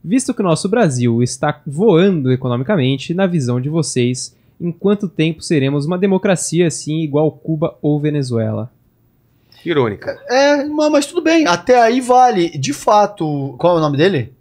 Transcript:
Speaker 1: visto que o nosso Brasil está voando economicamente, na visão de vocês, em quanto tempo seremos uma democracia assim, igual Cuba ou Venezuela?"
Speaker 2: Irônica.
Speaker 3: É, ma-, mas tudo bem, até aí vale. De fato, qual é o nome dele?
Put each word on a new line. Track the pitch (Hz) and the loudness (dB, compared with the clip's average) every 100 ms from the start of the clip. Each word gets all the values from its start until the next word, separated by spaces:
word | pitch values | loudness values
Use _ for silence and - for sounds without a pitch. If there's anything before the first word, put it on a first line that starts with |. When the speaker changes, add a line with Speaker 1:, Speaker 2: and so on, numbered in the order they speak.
Speaker 1:
visto | 156 254 - | 0 -2 0
que | - | -2
o | 196 | 0
nosso | 156 190 | 0 0
Brasil | 233 190 127 120 117 | 0 0 2 0 0
está | 123 - 151 - - | -2 -2 -6 -6 -10
voando | 139 220 165 196 175 127 | 0 2 4 4 2 0
economicamente, | 127 127 120 135 202 127 135 - 175 | -2 -2 -4 -2 0 0 -2 -4 -2
na | 190 | 0
visão | 175 123 123 | 0 -2 -2
de | 135 | -2
vocês, | 165 151 131 120 127 - _ _ _ | -4 -2 -2 -2 -2 -10 _ _ _
em | 175 | -10
quanto | 165 196 208 190 | -4 -2 0 -2
tempo | - 160 160 | -2 -2 -4
seremos | - 165 135 143 147 | -2 0 0 -2 -2
uma | 180 | -2
democracia | 196 185 208 180 - 160 175 | 0 0 0 -2 -2 0 0
assim, | - - 156 | -2 -6 -4
igual | 160 143 156 | -2 0 0
Cuba | 143 - 156 160 - | -2 -6 -4 -4 -2
ou | 151 147 | -2 0
Venezuela?" | 151 147 131 117 110 107 117 _ _ _ _ _ _ _ _ _ 160 | 0 -2 -2 -2 -2 -4 -8 _ _ _ _ _ _ _ _ _ -2
Speaker 2:
Irônica. | 151 117 98 - - - | 0 0 -2 -10 -12 -2
Speaker 3:
É, | 247 285 294 | 2 4 2
ma-, | 294 302 302 | 0 0 2
mas | 294 285 | 2 0
tudo | 349 | -4
bem, | 320 330 294 | 2 2 2
até | 175 - 247 | 0 4 4
aí | 226 247 | 4 2
vale. | 240 247 254 208 170 147 | 2 4 6 4 -2 -4
De | 139 | -6
fato, | 285 - 208 202 - 160 147 139 135 | -4 2 4 2 -2 -4 -4 -6 -2
qual | 170 170 | 0 2
é | |
o | |
nome | 156 139 | 0 2
dele? | 180 165 110 _ | 2 2 -4 _